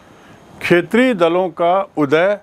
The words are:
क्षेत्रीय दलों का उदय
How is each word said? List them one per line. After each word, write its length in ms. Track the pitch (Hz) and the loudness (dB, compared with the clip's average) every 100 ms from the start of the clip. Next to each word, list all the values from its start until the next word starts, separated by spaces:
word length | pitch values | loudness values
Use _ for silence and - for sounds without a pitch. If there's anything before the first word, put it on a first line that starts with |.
| - - - - - - | -20 -20 -20 -20 -20 -14
क्षेत्रीय 540 | - 175 165 220 262 | 0 0 2 0 0
दलों 340 | 208 170 175 185 | 2 0 0 -4
का 300 | 156 170 190 - - | -2 -2 0 -4 -4
उदय 360 | 143 156 190 202 | 0 2 0 -2